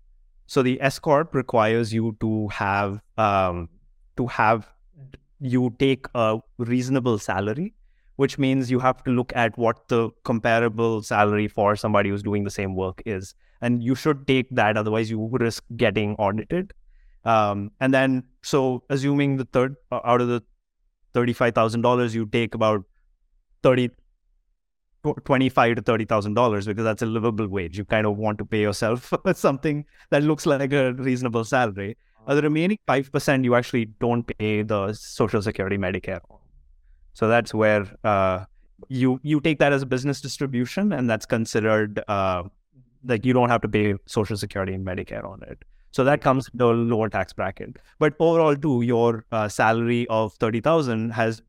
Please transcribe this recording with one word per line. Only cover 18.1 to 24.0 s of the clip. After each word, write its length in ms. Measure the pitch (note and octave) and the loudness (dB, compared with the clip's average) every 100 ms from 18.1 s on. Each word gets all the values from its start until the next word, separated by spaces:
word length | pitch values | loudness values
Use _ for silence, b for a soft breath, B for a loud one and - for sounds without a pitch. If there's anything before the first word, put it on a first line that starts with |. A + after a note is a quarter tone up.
| B2+ - _ | 0 -4 _
so 400 | - C#3+ C3 B2 - | -2 0 0 -2 -4
assuming 480 | C3+ C#3 C#3+ C#3+ C3+ | -2 0 2 0 0
the 80 | A#2+ | 0
third, 300 | C3 C3 C#3 - | 0 0 -4 -8
uh, 80 | A#2+ A#2 | -4 2
out 160 | B2 | 2
of 80 | A#2+ | 2
the 120 | A#2+ - _ _ _ _ _ _ | -2 -6 _ _ _ _ _ _
thirty-five 400 | A#2+ A#2+ A#2 A#2+ | 0 0 2 2
thousand 280 | A2+ A2+ A#2 | 2 2 2
dollars, 340 | A#2+ B2 A#2+ A2+ | 2 2 0 -2
you 100 | G#2+ | -2
take 280 | A#2 A2+ A2+ | -2 -2 0
about 300 | A2 G#2 - _ _ _ _ _ _ _ | 0 0 -4 _ _ _ _ _ _ _
thirty, 280 | C3+ B2+ B2 - | 2 4 0 -6